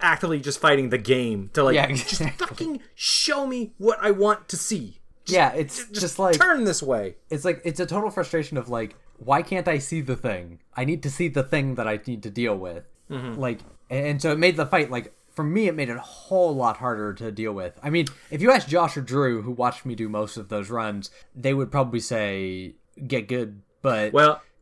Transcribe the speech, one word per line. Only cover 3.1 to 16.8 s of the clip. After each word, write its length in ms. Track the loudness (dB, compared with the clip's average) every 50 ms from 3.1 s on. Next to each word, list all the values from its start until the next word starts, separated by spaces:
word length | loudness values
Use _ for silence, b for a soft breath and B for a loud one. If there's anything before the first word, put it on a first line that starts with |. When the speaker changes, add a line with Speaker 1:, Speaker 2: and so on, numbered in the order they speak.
| 0 2 2 0 0 0 -2
Speaker 1:
me 260 | -2 -2 -4 -6 -6 -6
what 220 | 0 2 2 4 4
I 100 | 4 2
want 380 | 4 4 4 4 4 2 -2 -8
to 80 | -8
see. 440 | -6 -4 -2 -4 -4 -4 -6 -12 -18 -20 -20 -20 _ -4
Just, 100 | 2 4
Speaker 2:
Yeah, 160 | 6 6 6 4
it's 240 | 0 -4 -4 -6 -10 -10 -8
Speaker 1:
just 60 | -6 -4
Speaker 2:
just 180 | -4 -4 -2 2
like 180 | 4 4 6 6
Speaker 1:
turn 240 | 6 6 6 4 2
this 180 | 2 0 0 0
way. 340 | 0 0 0 0 -4 -8 -12 _ -6
Speaker 2:
It's 140 | -6 -2 0
like, 160 | 0 -2 -2 -2
it's 140 | -6 -4 -4
a 60 | -4
total 220 | -2 -2 -2 -2 -2
frustration 460 | -2 -2 -2 0 0 -2 -2 -2 -4
of, 140 | -6 -6 -4
like, 260 | -4 -4 -4 -6 -10 -14 -20 -20 -20 -8
why 240 | -2 0 2 2 2
can't 260 | 0 -2 -2 0 0
I 80 | 0 0
see 220 | 0 -2 -4 -4
the 160 | -2 -2 -4
thing? 440 | -4 -2 -4 -4 -6 -8 -12 -16 -20 _ _ -8
I 100 | -4 -2
need 160 | -2 -2 -2 -4
to 60 | -4
see 180 | -2 -2 -2 0
the 140 | 0 0 0
thing 300 | 0 0 0 0 0 -2
that 100 | -2 -2
I 140 | -2 -4 -4 -4
need 160 | -8 -8 -8 -8
to 60 | -8
deal 260 | -4 -2 0 0 0
with. 280 | -2 -4 -8 -12 -12 -16 -18 -20 _ _ -12
Speaker 1:
Mm-hmm. 280 | -10 -10 -10 -8 -6 -4
Speaker 2:
Like, 220 | -4 -4 -4 -6 -10 -18 -20 -20 _ -6
a-, 180 | -4 -2 -2 0
and 120 | 0 0 0
so 100 | 0 2
it 60 | 4
made 180 | 4 4 4
the 100 | 2 0
fight, 240 | 2 2 0 0 0
like, 220 | -4 -6 -8 -8 -14 _ _ _
for 140 | _ -4 -2
me, 220 | 0 2 2 2 2
it 60 | 0
made 140 | 0 -2 -4
it 60 | -6
a 40 | -8
whole 540 | -12 -14 -18 -18 -6 0 2 4 4 4 4
lot 240 | 2 2 0 0
harder 340 | 0